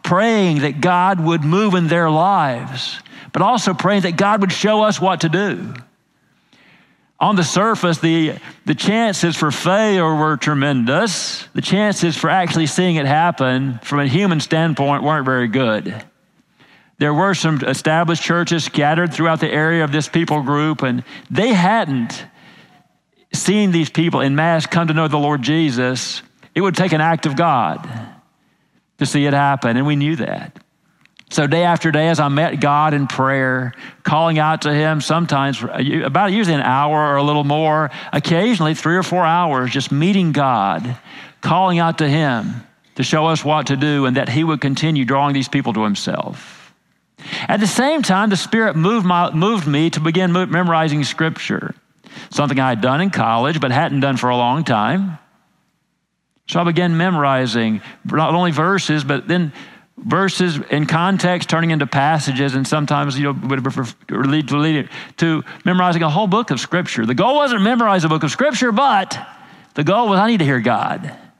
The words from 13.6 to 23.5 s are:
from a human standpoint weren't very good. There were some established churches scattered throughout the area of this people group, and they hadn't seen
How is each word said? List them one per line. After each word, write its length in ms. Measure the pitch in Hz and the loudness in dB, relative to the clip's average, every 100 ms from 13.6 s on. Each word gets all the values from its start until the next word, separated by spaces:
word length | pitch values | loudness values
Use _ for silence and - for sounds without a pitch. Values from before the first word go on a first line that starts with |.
| 135 120 | -2 -6
from 160 | - 147 | -4 -2
a 80 | 143 | 2
human 320 | 156 202 160 | 2 2 0
standpoint 640 | - 160 165 143 139 143 | 0 0 0 0 0 0
weren't 240 | 143 156 131 | 0 0 0
very 220 | 127 120 | 0 0
good. 560 | 127 120 107 - 107 - _ _ _ _ _ - - _ _ | 0 0 -2 -4 -10 -16 _ _ _ _ _ -20 -20 _ _
There 140 | 147 | 0
were 220 | 151 196 | 2 0
some 260 | 185 160 147 123 | 0 0 0 -2
established 560 | 135 160 160 170 165 | -2 0 2 2 -2
churches 400 | - 170 165 170 | 0 0 0 -2
scattered 480 | - - 147 160 175 | -2 0 2 2 0
throughout 280 | 135 165 160 | 0 0 0
the 100 | 160 | 0
area 320 | 143 156 165 | 0 0 0
of 80 | 151 | 0
this 180 | 147 147 | -2 -2
people 340 | 165 170 151 | -2 0 -2
group, 400 | 135 147 151 151 | 0 0 0 -2
and 200 | 135 123 - - - | -2 -4 -6 -20 -6
they 240 | 147 233 | -2 2
hadn't 720 | 202 180 226 170 135 117 - - _ - - - _ _ _ _ _ _ | 2 2 2 0 -2 -4 -8 -16 _ -20 -20 -20 _ _ _ _ _ _
seen 380 | 139 - | -4 0